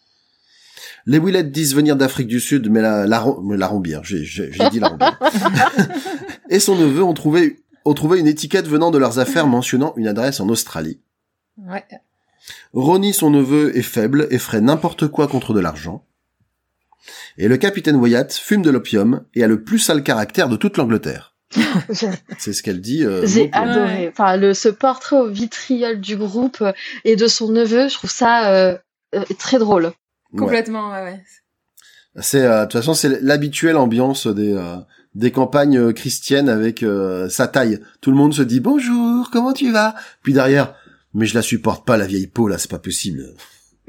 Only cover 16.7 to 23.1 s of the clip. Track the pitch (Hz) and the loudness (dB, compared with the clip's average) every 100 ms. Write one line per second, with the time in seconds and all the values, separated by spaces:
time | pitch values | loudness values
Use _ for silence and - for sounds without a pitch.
16.7 | _ _ _ - - - - 101 131 196 | _ _ _ -20 -20 -20 -2 2 2 2
17.7 | 196 156 143 120 117 135 - - 208 160 | 0 0 4 4 2 0 -6 -2 2 2
18.7 | 127 - 107 107 139 - 123 110 110 - | 2 0 0 2 0 -4 0 2 2 0
19.7 | 220 - 156 143 117 107 - 143 107 202 | -2 2 0 0 -2 -2 0 0 2 0
20.7 | 180 120 107 76 64 - _ _ - 302 | 0 0 0 -2 -10 -14 _ _ -2 0
21.7 | 220 - 202 208 175 - - - 98 - | 0 -4 -6 -6 -6 -12 -14 -8 -8 -6
22.7 | 92 104 151 123 | -6 -4 -2 0